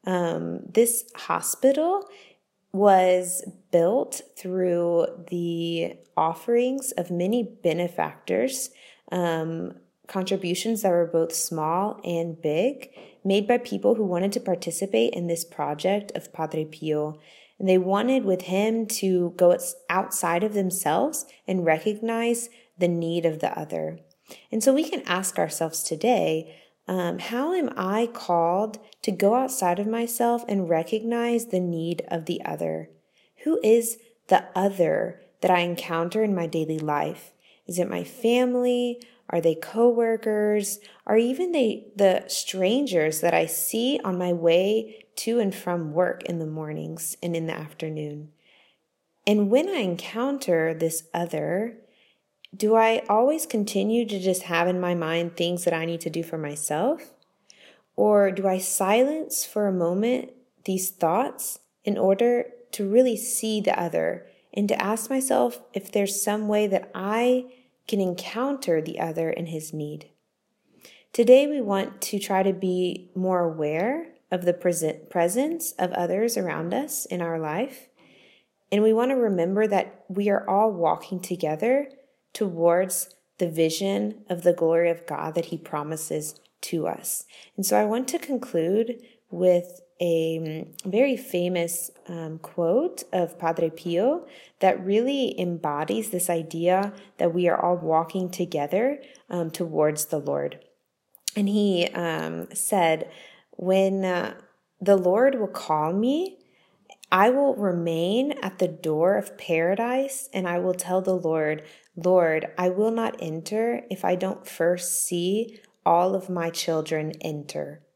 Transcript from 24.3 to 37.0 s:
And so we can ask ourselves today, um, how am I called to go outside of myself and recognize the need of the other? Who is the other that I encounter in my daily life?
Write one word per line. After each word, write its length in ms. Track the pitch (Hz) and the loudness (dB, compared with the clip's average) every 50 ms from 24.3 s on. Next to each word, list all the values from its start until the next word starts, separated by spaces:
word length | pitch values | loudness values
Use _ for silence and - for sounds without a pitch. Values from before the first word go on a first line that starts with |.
| - - _ _ | -20 -20 _ _
And 140 | - 220 214 | -4 2 4
so 100 | 269 262 | 4 4
we 140 | 285 330 | 4 0
can 140 | 320 392 294 - | -2 -6 -8 -2
ask 320 | - 180 185 190 - - | -2 -2 -2 -2 -4 -2
ourselves 460 | - 170 160 - - 165 160 - - - | -2 -2 -2 0 -4 -4 -4 -4 -6 -6
today, 720 | - 165 151 - 233 247 196 170 160 160 160 165 165 - - _ _ _ _ _ | -6 -6 0 2 2 2 2 2 0 0 -2 -4 -10 -20 -20 _ _ _ _ _
um, 320 | - 185 185 175 170 175 180 | -6 -4 -2 -2 -2 -4 -6
how 340 | - - 226 240 277 320 381 | -8 -6 -6 -4 -2 -2 -2
am 200 | 370 302 233 - | -2 -2 -2 -4
I 320 | - 185 185 202 220 240 | -4 -4 -2 0 0 0
called 720 | 233 233 - - - 175 170 165 170 175 190 214 220 208 - - - - _ | -2 -4 -10 -2 0 2 2 2 2 2 0 0 -2 -6 -12 -18 -20 -16 _
to 100 | - - | -4 -4
go 240 | 190 170 196 196 226 | 0 2 4 4 4
outside 420 | 254 262 262 262 - 196 175 180 | 4 0 -2 -2 0 0 0 0
of 100 | 190 202 | 0 -2
myself 580 | 214 220 233 233 233 233 - 240 233 240 233 233 | -2 -2 -2 -4 -4 -2 0 2 2 2 0 -2
and 220 | - 208 196 185 165 | -2 -2 -2 2 2
recognize 800 | 170 160 165 - 226 220 220 226 233 233 233 240 240 233 233 | 2 0 2 0 -2 -2 -2 -2 -2 0 0 0 0 0 0
the 120 | 233 - 185 | 0 -2 0
need 460 | 180 175 170 165 165 170 170 - - | 0 0 -2 -2 -2 -2 -4 -4 -4
of 180 | - 175 165 160 | -6 -6 -6 -4
the 160 | - 175 - - | -4 -6 -4 -4
other? 460 | - 160 156 - - 160 160 160 - - _ _ _ _ _ _ _ _ _ - | -6 -4 -4 -4 -4 -4 -6 -8 -12 -18 _ _ _ _ _ _ _ _ _ -2
Who 160 | 302 330 - | 0 0 2
is 360 | - 214 226 240 226 226 - - _ _ _ _ _ | 4 6 6 6 4 0 -8 -10 _ _ _ _ _
the 180 | - 190 - - - - | 4 4 4 4 0 -2
other 640 | 185 190 202 196 190 170 156 156 - - - - - - _ _ _ | 0 0 0 2 2 2 2 2 0 0 -4 -6 -14 -20 _ _ _
that 100 | - 185 | 2 4
I 80 | 180 175 | 4 4
encounter 640 | 175 175 175 165 - - 170 165 170 175 175 220 220 | 2 0 -2 -6 -6 -4 -2 -2 -2 -2 0 0 0
in 100 | 214 196 | 0 0
my 140 | 180 170 | 0 -2
daily 320 | 160 160 165 160 151 156 156 | -2 -2 -2 -2 -2 -4 -4
life? 540 | 151 151 147 147 | -2 -2 -2 0